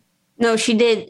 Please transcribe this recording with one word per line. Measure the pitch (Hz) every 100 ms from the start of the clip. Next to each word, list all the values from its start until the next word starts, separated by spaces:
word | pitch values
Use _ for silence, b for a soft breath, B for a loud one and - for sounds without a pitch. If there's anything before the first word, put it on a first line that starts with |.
| _ _ _ _
No, | 233 226
she | 220 220
did, | 233 214 -